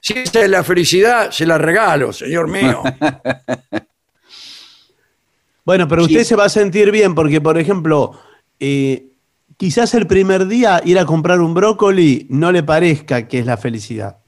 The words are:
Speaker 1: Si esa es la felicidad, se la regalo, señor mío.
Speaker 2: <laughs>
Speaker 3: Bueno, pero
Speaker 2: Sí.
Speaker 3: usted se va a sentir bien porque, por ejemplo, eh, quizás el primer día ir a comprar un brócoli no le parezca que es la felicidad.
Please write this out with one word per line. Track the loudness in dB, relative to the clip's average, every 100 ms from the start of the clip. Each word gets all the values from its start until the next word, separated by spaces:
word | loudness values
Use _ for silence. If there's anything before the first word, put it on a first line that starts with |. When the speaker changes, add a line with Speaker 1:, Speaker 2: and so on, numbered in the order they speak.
Speaker 1:
Si | -8 -8
esa | -2 0
es | 2
la | 0
felicidad, | 0 0 0 2 2 2 -2
se | -4 -2
la | 0
regalo, | 0 0 0 0 -2
señor | -6 -6 -4 -4
mío. | -2 -2 -2 -6
Speaker 2:
<laughs> | -4 -6 -6 -10 -10 -8 -10 _ -12 _ _ _ _ _ -20 -20 -20 -20 _ _ _ _ _ _ _ _ _
Speaker 3:
Bueno, | -2 0 2
pero | 0
Speaker 2:
Sí. | 2
Speaker 3:
usted | 2
se | 2
va | 2 2
a |
sentir | 2 0 2 2
bien | 4 2
porque, | 2 0 0
por | 0 0
ejemplo, | 0 -2 0 0 0 -6 _ _ _ _
eh, | -4 -2 -2 -4 -8 _ _ _ _ _
quizás | -4 0 0
el | 0 2
primer | 0 2 0 0
día | 0 2 2
ir | 2 2
a | 2
comprar | 0 2 2
un | 2
brócoli | 0 0 2 0 2 2 2 -2
no | -2 0
le | 0
parezca | 0 0 2 0 -4 -6 -4
que | -6
es | -4
la | -4
felicidad. | -6 -10 -10 -12 -12 -14